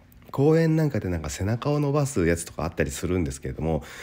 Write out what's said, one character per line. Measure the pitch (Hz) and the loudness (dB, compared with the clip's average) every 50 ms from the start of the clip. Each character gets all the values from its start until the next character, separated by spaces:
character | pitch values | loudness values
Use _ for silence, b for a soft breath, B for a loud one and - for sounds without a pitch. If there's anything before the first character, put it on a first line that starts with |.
| - - - - - - | -20 -20 -20 -20 -18 -8
公 | - - 139 160 160 | 0 4 4 6 6
園 | 165 165 160 160 | 6 4 4 4
な | 160 156 | 4 2
ん | 143 | 2
か | - 107 | 0 -2
で | - 92 | -2 -2
な | 87 | -4
ん | 80 | -2
か | 78 73 | -4 -6
背 | - - 95 | -6 -2 -2
中 | 104 120 117 - 143 | -2 -2 0 0 0
を | 147 151 | 0 0
伸 | 147 139 | 0 2
ば | 139 151 143 | 2 0 0
す | 135 - 101 82 | 0 0 2 2
や | 82 85 | 2 2
つ | 80 - | 0 -2
と | - - | -10 -8
か | - 76 | -6 -6
あ | |
っ | 82 - | -6 -2
た | - 78 | -2 -2
り | 76 | -2
す | - - 92 | -2 -6 -2
る | 85 90 | -2 0
ん | 92 80 | 0 0
で | 67 | -2
す | 65 - | -4 -8
け | - | -8
れ | - 67 | -10 -6
ど | 73 76 | -4 -2
も、 | 80 80 73 B B B B | 0 0 -2 B B B B